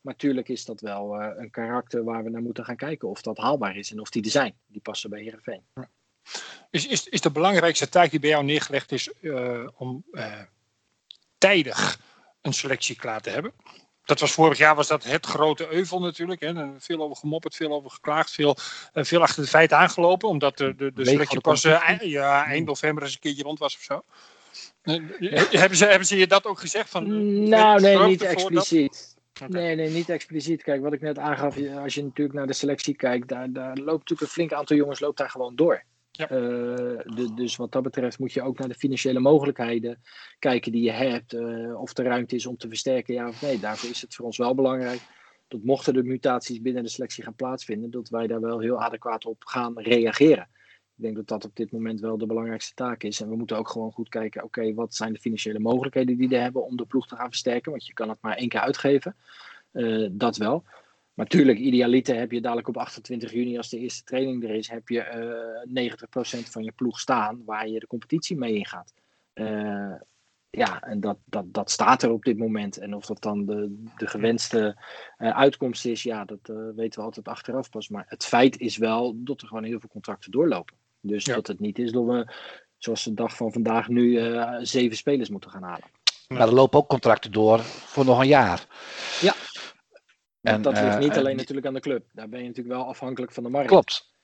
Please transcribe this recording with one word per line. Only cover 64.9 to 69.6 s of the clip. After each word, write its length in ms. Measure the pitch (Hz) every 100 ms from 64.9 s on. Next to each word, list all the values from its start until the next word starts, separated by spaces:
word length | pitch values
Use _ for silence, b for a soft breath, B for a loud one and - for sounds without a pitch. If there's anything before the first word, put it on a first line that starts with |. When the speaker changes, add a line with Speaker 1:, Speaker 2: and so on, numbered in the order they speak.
| 117
Speaker 1:
eh, 680 | - 117 117 117 113 113 123
negentig 380 | 127 120 - -
procent 400 | 131 117 123 117
van 140 | 113
je 80 | 110
ploeg 280 | _ 123 -
staan 440 | - 123 - 120
waar 220 | 110 107 110
je 120 | 110
de 80 | -
competitie 500 | 120 - 165 - 170
mee 180 | 120
ingaat. 380 | 107 98 87 - _ _ _ _
Eh, 600 | - 110 107